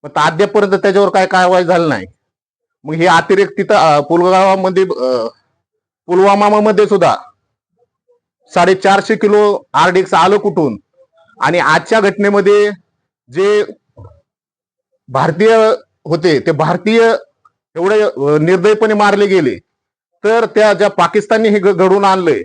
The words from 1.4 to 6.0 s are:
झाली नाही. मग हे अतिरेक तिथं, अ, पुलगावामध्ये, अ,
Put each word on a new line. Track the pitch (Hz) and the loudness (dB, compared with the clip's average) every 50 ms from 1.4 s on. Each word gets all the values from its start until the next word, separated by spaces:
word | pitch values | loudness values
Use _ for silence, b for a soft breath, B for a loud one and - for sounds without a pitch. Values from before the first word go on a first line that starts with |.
| 185 180 185 180 175 | 2 2 2 0 0
झाली | 165 185 170 170 156 | 0 0 0 0 -2
नाही. | 131 101 92 95 _ _ _ _ _ _ _ _ _ _ _ _ _ _ _ | -4 -6 -8 -14 _ _ _ _ _ _ _ _ _ _ _ _ _ _ _
मग | 143 156 | -10 -6
हे | 160 170 | -2 0
अतिरेक | 185 170 165 165 - 190 190 202 - - - | 2 2 2 2 0 0 0 0 -2 -2 -8
तिथं, | 190 143 214 | -2 0 0
अ, | 202 156 160 147 147 | 2 2 2 2 0
पुलगावामध्ये, | 143 - 165 170 175 185 190 185 190 196 190 190 185 190 185 185 | 0 0 0 0 2 2 2 2 2 2 0 0 -2 -2 0 -2
अ, | 190 180 - - 127 131 127 120 110 117 _ _ _ _ _ _ _ _ _ _ _ _ _ _ | -2 -2 -4 -6 -4 -4 -4 -4 -4 -8 _ _ _ _ _ _ _ _ _ _ _ _ _ _